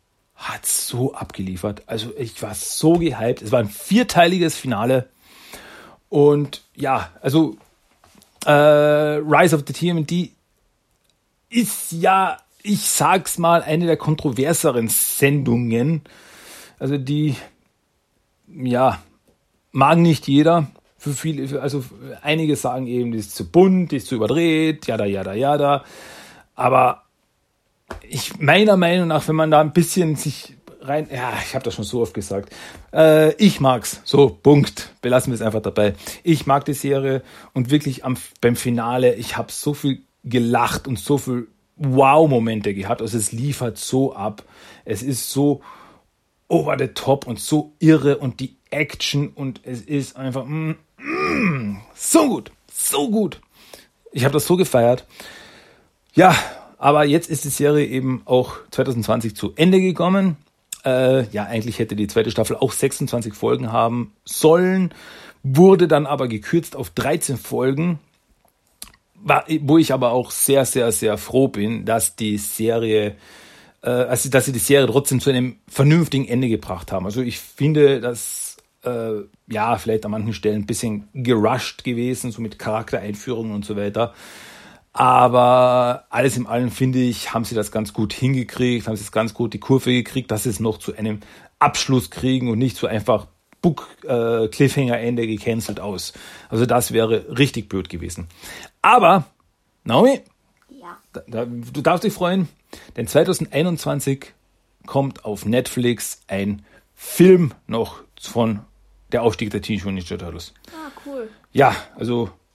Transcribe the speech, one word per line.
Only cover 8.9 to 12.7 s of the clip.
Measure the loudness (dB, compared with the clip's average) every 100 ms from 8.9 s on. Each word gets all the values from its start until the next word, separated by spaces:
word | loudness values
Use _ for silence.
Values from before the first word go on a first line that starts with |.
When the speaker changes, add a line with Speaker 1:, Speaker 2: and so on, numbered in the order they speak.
| 4 2 -2 2 4 6 2
Speaker 1:
of | -2
the |
T | -4 -2
M | 0
N | -2
T | -4 -4 _ _ _ _ _ _ _ _ _ _ _ _
ist | -2 0 -4 -8
ja, | -2 2 2 2 -4 _ _
ich | -2